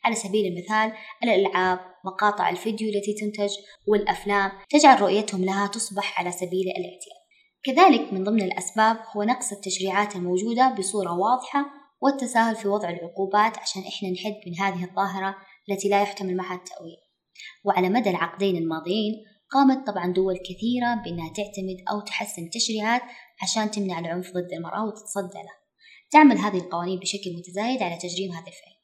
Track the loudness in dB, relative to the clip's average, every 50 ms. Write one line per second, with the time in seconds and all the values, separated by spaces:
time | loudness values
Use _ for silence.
0 | _ -2 -2 -2 -6 -2 0 0 0 0 -2 -6 -6 -2 0 0 0 0 -4 -8
1 | -16 -20 -10 _ 0 2 4 4 4 2 2 0 2 2 0 -2 -4 -14 -20 _
2 | _ -12 -6 0 0 0 2 2 -2 -2 -2 -2 -4 -6 -4 -4 -4 -2 -2 -2
3 | -2 -2 -4 -4 -4 -6 -4 -2 -2 -4 -4 -6 -12 -20 -20 _ _ 2 2 2
4 | 2 0 -2 -2 0 0 0 2 2 0 -4 -8 -16 _ 4 8 10 10 10 10
5 | 6 2 2 2 0 0 -2 -2 -2 0 0 0 -2 -2 -2 -6 -8 -6 -6 -6
6 | -6 -4 -4 -4 -6 -6 -4 -6 -6 -4 -2 -2 -2 -2 -2 -6 -8 -10 -10 -16
7 | -20 -20 -20 -20 _ _ _ _ _ _ _ _ _ -2 6 8 8 8 8 6
8 | 4 -2 -4 -2 0 2 2 2 2 2 -2 -4 -6 -6 2 4 4 4 4 2
9 | -4 -10 -4 -2 0 0 0 0 -2 -8 -8 -8 -6 -6 -4 -2 -2 0 2 0
10 | 0 0 -2 -6 -2 0 0 0 0 0 4 4 4 4 4 0 -4 -4 -2 -2
11 | -2 -2 0 0 2 2 2 2 0 -2 -2 -2 -2 -2 -8 -18 -20 _ _ _
12 | 0 0 0 0 -4 0 2 4 4 4 2 -2 -2 0 0 0 -2 -4 -6 -6
13 | -8 -12 -4 -4 -4 0 2 4 2 2 0 -4 -8 -8 -8 -8 -8 -10 -10 -8
14 | -4 -4 -4 -4 -4 -8 -8 -8 -10 -12 -6 -4 -4 -2 -2 -4 -8 -6 -4 -4
15 | -2 -2 -2 -4 -4 -4 -6 -6 -14 -20 -20 _ _ -6 -4 -2 0 2 4 4
16 | 2 2 -2 -6 -4 -4 -2 -4 -4 -6 -8 -10 -10 -14 -18 -16 -16 -18 -18 _
17 | _ _ _ _ _ _ _ -20 -20 -20 -20 _ _ 0 2 4 4 4 4 2
18 | 2 2 2 0 -2 -2 -2 0 0 2 2 2 0 -2 -4 -4 -2 -2 0 0
19 | 0 0 -2 -6 -10 -20 _ _ _ _ 4 6 6 6 6 4 0 -4 -4 -2
20 | -2 0 0 2 2 2 0 -4 -6 -12 -10 -6 -2 -2 -2 0 0 0 -2 -2
21 | -4 -6 -8 -8 -8 -8 -6 -8 -8 -8 -6 -8 -8 -8 -8 -10 -6 -6 -6 -6
22 | -6 -6 -6 -6 -6 -6 -8 -10 -10 -10 -4 -4 -2 -2 -2 -2 0 0 0 0
23 | -2 -6 -18 -20 -20 _ _ _ -6 -2 -2 0 0 -2 -2 -2 -4 -2 -4 -4
24 | -4 -4 -6 -6 -6 -6 -6 -6 -6 -6 -8 -10 -8 -6 -6 -4 -4 -6 -6 -10
25 | -12 -8 -6 -6 -6 -6 -10 -14 -16 -16 -20 _ _ _ _ _ _ -20 -20 -20
26 | _ _ 6 10 10 10 8 6 0 0 -2 -2 -4 -4 -6 -4 -4 -4 -4 -4
27 | -4 -6 -6 -6 -8 -8 -10 -10 -12 -10 -6 -4 -2 -2 -2 -2 -2 -4 -4 -6
28 | -8 -8 -6 -6 -6 -6 -6 -10 -12 -16 -20 -20 -20 _ _ _